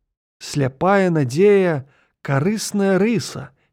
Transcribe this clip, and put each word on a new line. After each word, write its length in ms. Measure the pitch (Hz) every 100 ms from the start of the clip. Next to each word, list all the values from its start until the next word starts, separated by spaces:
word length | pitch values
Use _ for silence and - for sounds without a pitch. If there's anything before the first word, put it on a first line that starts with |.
| _ _ _ _
Сляпая 680 | - 147 131 135 180 202 185
надзея, 800 | 160 131 139 202 196 180 147 - _ _ _
карысная 760 | - 139 175 214 - 208 196 185
рыса, 540 | 214 214 - - - _ _